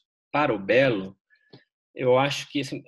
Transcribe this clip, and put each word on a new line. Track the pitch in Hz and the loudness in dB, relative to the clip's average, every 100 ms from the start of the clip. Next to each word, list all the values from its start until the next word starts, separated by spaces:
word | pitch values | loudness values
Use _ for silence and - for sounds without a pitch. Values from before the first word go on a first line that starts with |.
| _ _ _ | _ _ _
para | 143 147 | -2 -2
o | 107 | -2
belo, | 98 117 135 107 95 - _ _ _ - _ _ _ | 0 2 2 0 -6 -14 _ _ _ -20 _ _ _
eu | - 131 127 | -4 2 2
acho | 139 135 - | 2 -4 -6
que, | 143 | -6
assim, | 135 143 | -6 -10